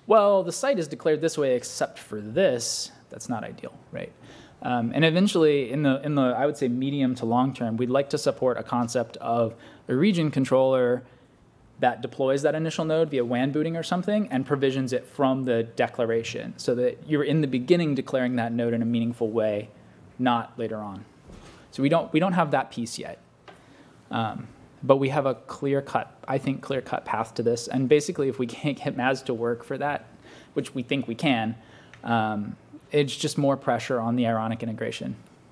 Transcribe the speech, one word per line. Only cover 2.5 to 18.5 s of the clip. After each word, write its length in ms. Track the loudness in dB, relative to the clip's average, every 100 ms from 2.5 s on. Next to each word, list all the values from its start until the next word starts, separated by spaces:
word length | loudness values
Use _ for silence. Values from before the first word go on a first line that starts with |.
| 2 -2 -4 -8 -12 -18
that's 180 | -14 -6
not 160 | -6
ideal, 300 | -6 -12 -14 -16 -14
right? 200 | -12 -12 -14 -20 -20 -20 -10
Um, 300 | -4 -2 0
and 100 | 2 4
eventually, 680 | 4 2 4 4 4 0
in 100 | 0
the, 200 | 2 2
in 100 | 0
the, 80 | 2
I 240 | 2 2 0
would 120 | 0
say, 100 | -2
medium 480 | 0 -2 0 0 0
to 100 | 0
long 280 | 2 2
term, 240 | 0 -4 -2
we'd 120 | 0
like 200 | 0 0
to 60 | 0
support 380 | -2 0 0 0
a 60 |
concept 540 | -2 -2 0 -2 -4 -6
of 380 | -2 0 0 -2 -18 -18 -4
a 80 | 2
region 340 | 4 4 0
controller 760 | 0 2 4 4 4 2 0 -4 -20 -20 _ _ _ -20 0
that 220 | 0 0
deploys 400 | -6 -2 0 2
that 140 | 2 0
initial 280 | -2 -2
node 280 | 0 2 2
via 120 | 0
wan 280 | 0 0 0
booting 260 | 0 -2 -2
or 60 |
something 440 | -2 -2 0 0 0
and 180 | -2 0
provisions 460 | 2 2 0 -2
it 120 | -4 -4
from 400 | 0 2 2 0
the 160 | 0
declaration 960 | 0 -2 -2 0 0 0 -2 -8 -10 -6
so 160 | -2
that 240 | 0 0 -2 -2
you're 160 | 0
in 180 | 2 2
the 60 | 2
beginning 460 | -2 2 2 4
declaring 420 | 0 -2 -2 0 0
that 140 | -2